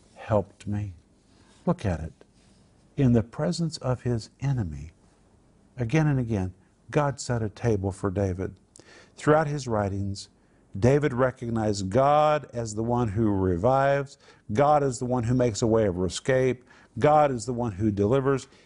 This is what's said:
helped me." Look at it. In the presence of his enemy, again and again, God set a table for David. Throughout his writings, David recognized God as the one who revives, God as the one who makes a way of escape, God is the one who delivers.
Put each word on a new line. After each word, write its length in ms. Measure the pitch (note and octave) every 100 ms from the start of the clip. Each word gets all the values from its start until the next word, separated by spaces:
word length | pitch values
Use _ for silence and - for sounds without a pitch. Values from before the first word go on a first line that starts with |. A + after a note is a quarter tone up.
| _
helped 540 | - - G#2+ F#2 - G#2
me." 260 | G#2 G#2 F2 _ _ _ _ _ _ -
Look 180 | E3+
at 140 | G2+ D#2+
it. 140 | D#2+ - _ _ _ _ _ _ _ -
In 180 | C3
the 100 | A#2+
presence 540 | - - E3 E3+ E3 -
of 240 | C3 B2
his 280 | A#2+ A#2 - _
enemy, 520 | C#3 B2+ F2 D2 D#2 - _ _ _ _ _ _ _ -
again 300 | A2+ D#3+ D3+
and 140 | C3+
again, 340 | A#2 G#2 F#2 - _ _ -
God 280 | D3 C#3+ -
set 220 | - A#2+
a 60 | A2
table 420 | - A#2+ G#2 G2
for 220 | F2+ G2+
David. 420 | F#2 G2 F2+ F#2 - _ - - - - -
Throughout 320 | D3 D3+ D3+
his 180 | D3 B2
writings, 640 | G#2+ G2+ G2 G2 G2 - _ _ _ _ -
David 340 | A#2+ C#3+ D3
recognized 800 | B2 C3 - A#2 A2+ G#2+ G2+ F#2+
God 560 | A2+ C#3 D3+ D3+ D3+ C3+
as 200 | A#2+ A#2
the 80 | G#2+
one 260 | A2+ A#2+ A#2
who 220 | G2 A2
revives, 880 | G2 F#2 E2+ A2+ C3+ C#3 C#3 C3+ - - - -
God 280 | G#2+ C#3+ D3+
as 160 | C#3 A#2+
the 60 |
one 200 | B2 B2+
who 100 | A2+
makes 260 | B2+ B2 G2+
a 60 | A2+
way 200 | A2+ G#2
of 160 | F2
escape, 600 | F#2 - - C3 C3 B2 - - - A2+
God 320 | D3 D3+ D3
is 140 | B2
the 80 | G#2+
one 200 | A#2+ A#2+
who 180 | F#2 G#2+
delivers. 560 | G2 G2+ C3+ C3+ C3 - -